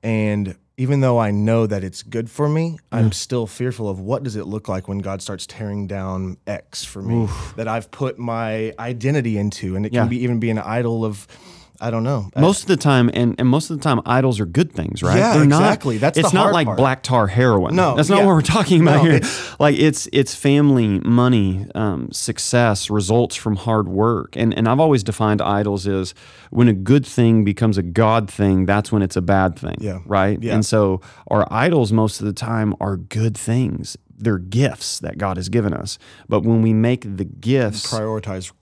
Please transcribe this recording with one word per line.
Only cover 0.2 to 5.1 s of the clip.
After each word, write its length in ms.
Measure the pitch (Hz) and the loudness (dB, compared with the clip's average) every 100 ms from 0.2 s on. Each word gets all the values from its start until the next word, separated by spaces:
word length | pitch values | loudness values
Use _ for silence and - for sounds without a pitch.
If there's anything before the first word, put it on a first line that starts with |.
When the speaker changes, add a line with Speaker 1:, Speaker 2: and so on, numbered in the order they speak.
| 107 104 98 90 _ - | 0 -2 -4 -8 _ -6
Speaker 1:
even 240 | 127 143 | -2 2
though 180 | 135 120 | 2 2
I 120 | 110 | 2
know 360 | 101 107 113 110 | 0 2 2 0
that 180 | 104 | -2
it's 180 | 92 - | -6 -12
good 260 | - 117 113 | -10 -8 -8
for 200 | - 147 | -4 -2
me, 300 | 156 165 160 _ | -2 -4 -8 _
I'm 140 | 120 110 | 0 0
Speaker 2:
Yeah. 40 | |
Speaker 1:
still 360 | 95 - 127 110 | -2 -6 -4 -6
fearful 420 | - 123 123 107 | -6 -6 -6 -8
of 120 | 95 | -6
what 220 | 95 131 | -4 -4
does 100 | 135 107 | -4 -8
it 100 | 87 | -8
look 220 | 107 101 | -10 -6
like 200 | 95 95 | -8 -6
when 100 | 98 | -8
God 240 | 98 | -6